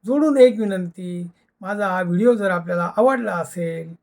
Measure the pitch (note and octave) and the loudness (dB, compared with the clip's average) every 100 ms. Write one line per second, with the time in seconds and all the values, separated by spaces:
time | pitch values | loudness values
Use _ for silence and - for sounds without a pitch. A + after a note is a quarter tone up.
0 | G3 C#4+ D#4 C4+ B3+ G#3+ G#3+ F#3+ F3 F3+ | 0 0 2 6 6 6 -2 -2 -6 -10
1 | F3+ F3 F3 _ _ _ F#3+ G#3 G3+ F#3 | -10 -8 -10 _ _ _ -8 -4 -2 -2
2 | F3 F3 A#3 A3+ G3 F3+ E3+ F3 F3 - | 0 2 2 2 0 -2 -4 -4 -2 2
3 | B3 C4 A3 F3+ D#3+ F3 E3+ E3 E3 E3+ | 2 2 -4 -6 -8 -6 -6 -8 -12 -18